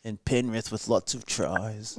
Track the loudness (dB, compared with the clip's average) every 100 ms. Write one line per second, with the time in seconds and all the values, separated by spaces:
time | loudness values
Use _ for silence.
0 | -6 -6 2 2 2 0 -2 -6 2 2
1 | 4 -6 -4 -2 0 0 -2 -6 -10